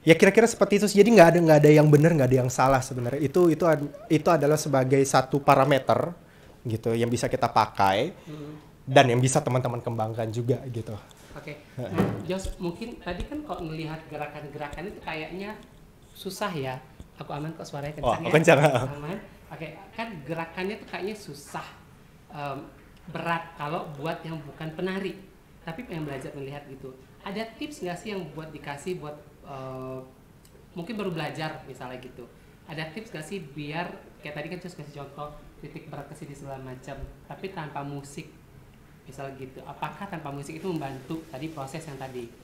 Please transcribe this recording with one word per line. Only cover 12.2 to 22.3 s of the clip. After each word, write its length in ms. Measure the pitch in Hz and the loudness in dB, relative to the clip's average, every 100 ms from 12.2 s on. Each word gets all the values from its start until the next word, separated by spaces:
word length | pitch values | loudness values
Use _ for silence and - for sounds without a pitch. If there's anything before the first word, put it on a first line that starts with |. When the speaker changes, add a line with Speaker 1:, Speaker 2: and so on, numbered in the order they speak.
Speaker 2:
Jos, 320 | 160 185 190 - | -6 -6 -6 -8
mungkin 400 | 175 170 233 - | -8 -8 -12 -12
tadi 260 | - 175 | -10 -8
kan 180 | - 294 | -8 -8
kok 200 | 294 180 | -10 -10
ngelihat 400 | 165 160 156 156 - | -8 -8 -8 -10 -12
gerakan-gerakan 760 | 151 147 151 147 143 147 160 185 | -10 -10 -10 -14 -10 -10 -10 -12
itu 120 | - | -12
kayaknya 560 | - 156 156 175 202 214 - - - - - | -10 -10 -10 -10 -10 -12 -18 -20 -20 -20 -20
susah 400 | - 190 185 208 | -14 -12 -6 -6
ya. 240 | 165 131 127 - - - - | -4 -6 -8 -12 -20 -20 -16
Aku 140 | 147 | -10
aman 220 | 147 151 | -8 -8
kok, 120 | 160 | -10
suaranya 280 | - 143 143 151 | -10 -8 -8 -2
Speaker 1:
Wah, 180 | 127 104 | 0 0
Speaker 2:
kencang 60 | |
ya? 80 | 110 | 4
Speaker 1:
kencang. 260 | 196 165 139 147 127 127 | 4 8 8 6 4 -2
Speaker 2:
Aman. 280 | 143 147 202 - - - | -6 -8 -10 -12 -20 -18
Oke, 160 | 151 156 151 - | -14 -14 -14 -18
kan 180 | - 226 185 | -12 -10 -10
gerakannya 520 | 139 160 165 - 185 220 | -8 -8 -8 -6 -6 -6
tuh 120 | - | -10
kayaknya 240 | 175 185 | -8 -8
susah, 520 | 214 - 139 - 165 - - - - - - - | -8 -12 -16 -12 -12 -12 -18 -20 -20 -20 -20 -18